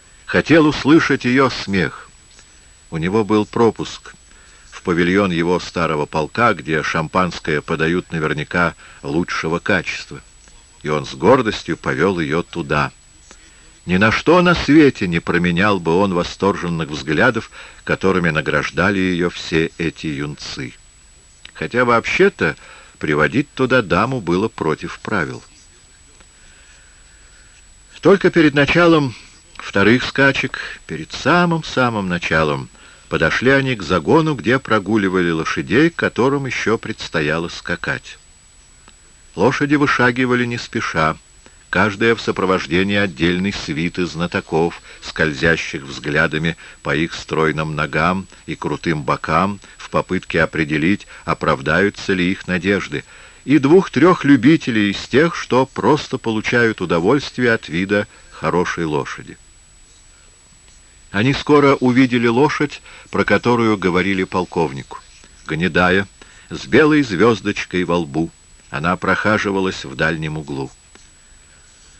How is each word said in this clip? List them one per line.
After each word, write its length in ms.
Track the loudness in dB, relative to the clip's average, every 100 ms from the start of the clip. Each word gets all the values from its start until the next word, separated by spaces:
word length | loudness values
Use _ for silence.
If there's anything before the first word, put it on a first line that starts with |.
| _ -18 -2
Хотел 400 | 0 4 6 4
услышать 580 | 2 4 4 4 0
её 240 | 0 2 2
смех. 640 | 0 -4 0 -2 -4 -20 -20 _ -20 -20 -20 -20 _ -10
У 80 | -6
него 260 | -2 0
был 220 | 2 0 0
пропуск 680 | 2 2 0 -8 -12 -20 -20 -20 -20 -20 -20 -20
в 120 | -8
павильон 480 | -2 0 2 2 2
его 300 | 0 0 -2
старого 440 | -2 -4 -2 -2
полка, 480 | -2 -4 -4 0 0
где 300 | 0 -2 -4
шампанское 800 | -2 -4 -2 -2 -2 -4 -4 -4
подают 480 | -2 -2 -2 -2 -4
наверняка 640 | -4 -4 -4 -4 -2 -2 -4 -16 -14
лучшего 580 | -4 -2 -2 -4 -4 -4
качества. 600 | -2 -2 -2 -10 -12 -18 -20 _ -20 -20 -20 _
И 60 | -4
он 180 | -4 -4
с 80 |
гордостью 640 | 0 4 4 2 -4 -6 -6
повёл 420 | -4 0 0 0
её 240 | -2 -4
туда. 480 | -4 -6 -4 -2 -2 -8 _ _ -20 -20 -20 -20 -20 _ -2
Ни 80 | 2
на 160 | 2
что 300 | 2 4 4
на 120 | 4
свете 540 | 2 4 6 6 4 -2
не 100 | -2
променял 640 | 0 0 0 2 2 0
бы 160 | 2 2
он 160 | 2
восторженных 800 | 0 -4 -2 0 0 -4 -4 -4
взглядов, 600 | -6 -2 0 2 0 -6 -16 -20 -10
которыми 440 | -6 0 2 2 0
награждали 720 | 0 -2 -2 -2 0 0 0
её 320 | 0 0 -2
все 400 | -4 -2 -2 -2 -4
эти 300 | -6 -6 -8
юнцы. 680 | -6 -8 -10 -12 -12 -12 -16 _ _ _ _ _ _ -18
Хотя 320 | -10 -4 0 2
вообще-то 680 | 2 2 2 2 2 -4 -4 -12 -20 -20 -8
приводить 520 | -2 0 0 0 -4
туда 260 | -2 2 2
даму 400 | 2 0 0 -2
было 280 | -2 -2 -2
против 500 | -4 -4 -4 -8 -12
правил. 440 | -6 -4 -4 -8 -16 -20 -20 -20 _ _ _ -20 -20 _ -20 -20 -20 -20 -20 -20 -20 -20 -20 -20 -20 -20 -20 -20 _ 2
Только 280 | 4 6 4
перед 220 | 4 4
началом 600 | 4 2 4 6 4 2 -4 -18 -20 -20 -18
вторых 480 | -4 2 4 4
скачек, 560 | 2 2 2 2 -4 -6 -12 -14 -12
перед 240 | -12 -10
самым-самым 1000 | -4 2 2 2 0 -2 0 0 0 -4
началом, 580 | -4 0 0 0 -2 -8 -18 -20 -20 -6
подошли 440 | -2 0 0 2
они 220 | 2 0
к 80 | -4
загону, 520 | -2 0 4 2 2
где 240 | -2 0 0
прогуливали 720 | 0 -2 0 0 2 0 0
лошадей, 580 | 0 -4 -6 -2 2 2
которым 560 | 0 -4 0 0 0
ещё 320 | -4 -4 -2 -2
предстояло 720 | -4 -10 -6 -4 -2 -2 -6
скакать. 720 | -8 -8 -8 -6 -8 -10 -20 _ _ _ _ _ _ -20 -20 _ _ -10
Лошади 420 | 0 0 2 0 2
вышагивали 680 | 2 2 2 2 0 0
не 140 | -2 -6
спеша, 580 | -6 -6 -4 -2 -2 -2 _ _ -20 -20 -6
каждая 440 | -2 0 2 2
в 60 | 2
сопровождении 760 | -2 -2 0 0 0 0 0 0
отдельной 560 | -2 0 0 0 -2
свиты 540 | -4 -6 -4 -4 -4 -6
знатоков, 760 | -4 -4 -4 -2 0 -2 -4 -18 -18
скользящих 800 | -10 -2 -2 0 0 0 -2 -10
взглядами 720 | -12 -10 -4 0 0 0 -2 -4 -12 -10
по 120 | -4
их 200 | -2 -2
стройным 600 | -6 -6 0 0 0 -4
ногам 520 | -4 -4 -2 0 -2 -6 -14 -14
и 80 |
крутым 480 | -8 -6 -4 -4 -2
бокам 580 | -2 -4 -2 0 0 -4 -16 -20
в 140 | -6
попытке 520 | -4 -2 -6 -2 -2
определить, 640 | 0 -2 -2 0 0 -2 -6 -10
оправдаются 880 | -6 -2 -2 -2 0 0 0 -2 -4
ли 180 | -2 -2
их 160 | -4 -4
надежды, 580 | -4 0 -2 -4 -10 -12 -20 -20 -10
и 140 | 0 2
двух-трёх 640 | 6 4 4 2 4 4
любителей 640 | 4 6 6 4 2 0 0
из 180 | -2 0
тех, 260 | 2 2
что 320 | -2 -2 0 0
просто 520 | 0 2 2 -2 -6
получают 640 | -4 -4 0 2 2 0
удовольствие 720 | -2 0 2 0 -2 -2 0
от 160 | 0 -2
вида 380 | -4 0 0 -2 -10 -20
хорошей 540 | -8 -2 0 -2 -4
лошади. 520 | -4 -4 -6 -10 -16 -20 _ _ _ -20 -20 _ -20 _ _ _ _ _ _ -20 _ -20 -8
Они 220 | -2 0
скоро 420 | 0 4 6 6 4
увидели 500 | 4 4 4 2 2
лошадь, 560 | 2 2 0 -4 -6 -20 -20 -6
про 140 | -2
которую 540 | 2 2 2 2 2 2
говорили 460 | 0 0 0 -2
полковнику. 760 | -2 -4 -2 -2 -2 -4 -14 -16 -20 -20 -20 -16 -8
Гнедая, 600 | -4 -2 2 2 2 -2 -10 -20 -20 -14
с 160 | -14 0
белой 360 | 4 4 4
звёздочкой 840 | 2 2 2 2 -2 -6 -4 -4
во 120 | -2 -2
лбу, 340 | -2 -4 -4 -8 _ -20 -12
она 260 | -4 -2 -2
прохаживалась 920 | 0 0 0 0 0 -2 -2 -4 -10
в 100 | -4
дальнем 400 | -4 -2 -6 -8
углу. 340 | -8 -10 -10 -14 _ -20 -20 _ _ -20 _ -20 _ _ -20